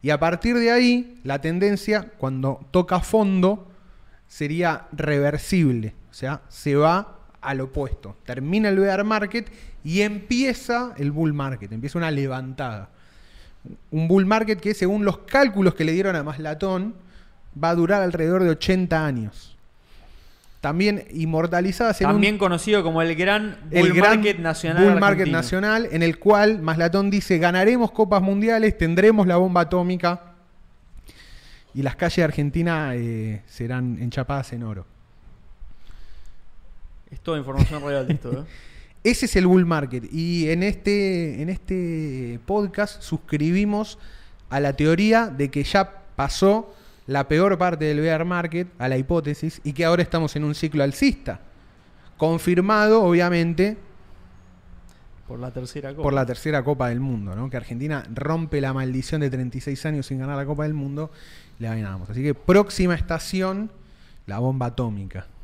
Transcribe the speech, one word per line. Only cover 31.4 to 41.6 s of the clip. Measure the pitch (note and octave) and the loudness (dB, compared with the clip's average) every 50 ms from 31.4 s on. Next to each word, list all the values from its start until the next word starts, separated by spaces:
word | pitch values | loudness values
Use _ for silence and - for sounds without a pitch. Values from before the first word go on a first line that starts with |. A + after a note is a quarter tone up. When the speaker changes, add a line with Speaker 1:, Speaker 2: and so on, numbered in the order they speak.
| - - - - - _ | -20 -20 -20 -20 -20 _
Speaker 1:
y | - B2+ | -6 -4
las | C3+ C3+ - | -4 -4 -2
calles | - F3+ E3 - | -2 -2 0 2
de | - E3+ | 2 0
Argentina, | D3+ - - D3 C#3+ C3 E3+ E3 F3 E3 D#3+ D3+ C#3 B2 | 0 0 -2 -2 -2 -2 -2 0 0 -2 -2 -4 -4 -4
eh, | A#2+ A#2+ A#2 A#2 A2 A2 A2 G#2+ G2+ - | -4 -4 -4 -4 -4 -6 -6 -6 -8 -12
serán | - - - A#2+ A#2 B2+ B2+ B2+ B2 A#2+ - | -16 -12 -10 -8 -6 -4 -4 -4 -4 -4 -4
enchapadas | A#2+ A#2+ - - B2+ - C#3+ C#3 B2+ - B2+ | -6 -6 -4 -4 -4 -4 -4 -6 -6 -8 -10
en | A#2 A#2 | -10 -8
oro". | A2 G#2+ F#2 E2+ - - - - _ - - - - - - - - - - - - - - - - - - - - - - - - - - - - - - - - - - - - - - - - | -8 -10 -10 -12 -16 -20 -20 -20 _ -20 -20 -20 -20 -20 -20 -20 -20 -18 -16 -14 -14 -14 -16 -14 -16 -14 -14 -12 -12 -12 -12 -12 -12 -14 -14 -16 -14 -16 -16 -18 -16 -16 -16 -16 -16 -18 -18 -20 -18
Speaker 2:
Es | - - | -18 -12
toda | - - D#3+ D3+ | -6 -6 -4 -4
información | C3+ C3+ C3 C#3 - - D#3 D3 C#3 | -4 -4 2 2 2 2 2 -4 -4
real | C#3+ C#3+ C#3 C3 B2+ | -2 -2 -2 0 0
esto, | C#3+ C#3+ - A#2+ | -2 -2 -2 -6
¿eh? | A#2+ C3 - - - - - - | -8 -8 -8 -12 -16 -20 -20 -20
Speaker 1:
<laughs> | - - - - - - - | -20 -20 -20 -20 -20 -2 0
Ese | A3+ B3 - - | 0 0 2 -2
es | - - | 0 2
el | F#3 F#3 | 4 4
bull | F#3 F#3 F#3 F3+ | 6 6 6 4
market. | E3+ E3 D#3 C#3+ B2+ B2+ B2 A2+ - | 4 0 0 -2 -4 -8 -10 -10 -8
Y | - D#3+ E3 E3+ F3 E3+ D#3+ D3+ | -6 -6 -4 -2 -2 0 0 0
en | E3 F3 F#3 | 0 0 0
este, | G#3 G#3 G#3 - G#3 G3+ G3+ G3 F#3+ F#3 F3 E3+ D3+ C3+ G#2 | -2 -2 -2 0 0 0 2 0 0 0 -2 -2 -4 -4 -6
en | D3+ E3+ | -6 -6
este | F#3+ - | -6 -8